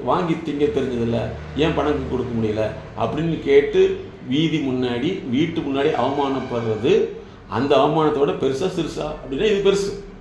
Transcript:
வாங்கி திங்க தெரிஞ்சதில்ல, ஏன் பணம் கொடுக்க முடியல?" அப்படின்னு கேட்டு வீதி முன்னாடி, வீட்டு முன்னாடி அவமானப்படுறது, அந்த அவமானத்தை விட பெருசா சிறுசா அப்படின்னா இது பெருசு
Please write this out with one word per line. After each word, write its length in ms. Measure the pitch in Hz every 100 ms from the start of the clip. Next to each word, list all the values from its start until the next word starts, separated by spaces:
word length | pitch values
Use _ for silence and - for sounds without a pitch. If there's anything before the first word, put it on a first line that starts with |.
வாங்கி 300 | - 156 170
திங்க 300 | 160 - 143
தெரிஞ்சதில்ல, 640 | 147 131 123 120 117 117 117 - - -
ஏன் 180 | 160 156
பணம் 180 | 147 135 123
கொடுக்க 300 | 123 117 117
முடியல?" 280 | 110 104 107 - - -
அப்படின்னு 400 | 117 143 165 156
கேட்டு 640 | 139 139 143 185 190 190 - - 127
வீதி 280 | 135 160 151
முன்னாடி, 720 | 135 127 127 120 147 196 175
வீட்டு 320 | 123 165 165
முன்னாடி 300 | 139 135 147 -
அவமானப்படுறது, 1080 | 123 143 135 135 113 120 113 107 123 208 - - - - -
அந்த 260 | 104 139 143
அவமானத்தை 440 | 143 156 156 135
விட 120 | 143
பெருசா 380 | 127 135 135 185 170
சிறுசா 280 | 151 - 151
அப்படின்னா 520 | 151 131 135 214 196
இது 40 | 196
பெருசு 380 | 185 - - - -